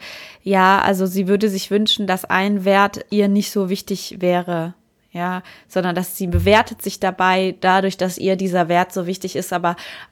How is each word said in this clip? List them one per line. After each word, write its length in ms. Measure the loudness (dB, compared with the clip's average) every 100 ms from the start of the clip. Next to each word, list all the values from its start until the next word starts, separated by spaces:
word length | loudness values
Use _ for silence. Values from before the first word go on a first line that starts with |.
| -8 -18 -20 -10
ja, 360 | 0 4 6 6
also 280 | 4 2 0
sie 200 | 0 0
würde 220 | 2 0
sich 220 | -2 -2
wünschen, 340 | 0 0 0 -2
dass 180 | -4
ein 420 | 0 0 2 0 4
Wert 380 | 4 4 0 -4
ihr 200 | 0 2
nicht 220 | 2 0
so 160 | -2 -2
wichtig 500 | -4 -4 -8 -8 -4
wäre, 560 | 0 0 0 -4 -4 -8 _ _ _
ja, 300 | -8 -6 -6 -10 -20 _
sondern 280 | -2 0 -2
dass 220 | -4 -4
sie 100 | -2
bewertet 560 | 0 4 4 2 -4
sich 160 | -10 -4
dabei 560 | -4 0 2 2 0 0
dadurch, 360 | 2 2 2 -2
dass 220 | -4 -2
ihr 160 | -2 0
dieser 340 | 0 0 2
Wert 240 | 2 0
so 140 | -4 -6
wichtig 280 | -6 -8 -8
ist, 180 | -6
aber, 220 | -4 -2 -4 -10 -18 -18